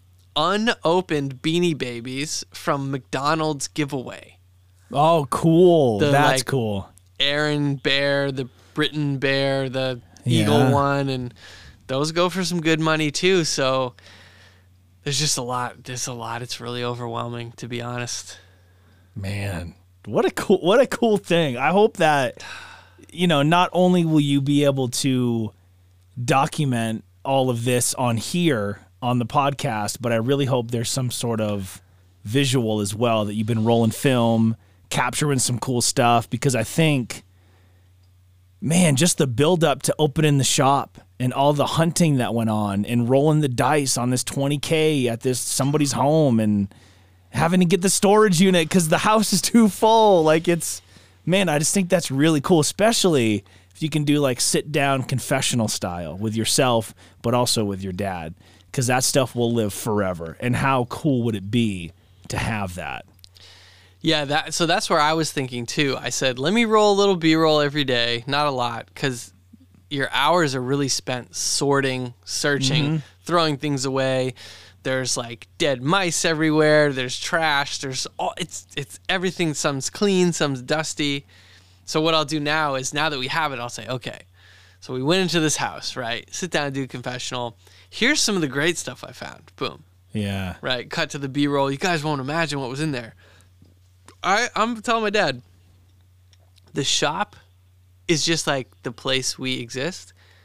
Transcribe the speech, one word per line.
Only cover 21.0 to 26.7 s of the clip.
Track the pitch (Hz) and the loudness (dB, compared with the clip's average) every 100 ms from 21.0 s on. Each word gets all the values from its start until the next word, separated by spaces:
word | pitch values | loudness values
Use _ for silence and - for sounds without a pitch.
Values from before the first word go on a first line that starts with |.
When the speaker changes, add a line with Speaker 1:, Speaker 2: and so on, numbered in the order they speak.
| 233 208 | 0 0
Speaker 2:
thing. | - 170 156 120 | 0 0 0 0
I | 139 | 0
hope | 185 214 - | 4 2 4
that, | 160 147 127 - - - - - - _ - | 2 2 0 -4 -16 -16 -18 -20 -20 _ -18
you | 165 175 | -2 2
know, | 151 | 4
not | 143 175 180 | 4 4 2
only | 170 180 180 165 | 4 4 4 4
will | 156 | 2
you | 143 139 | 4 2
be | 135 143 143 | 2 4 4
able | 135 127 | 2 -2
to | - 143 127 123 117 110 - _ _ _ _ _ - | -2 0 0 0 -2 -4 -10 _ _ _ _ _ -10
document | 120 165 147 - 143 | 0 2 2 0 -2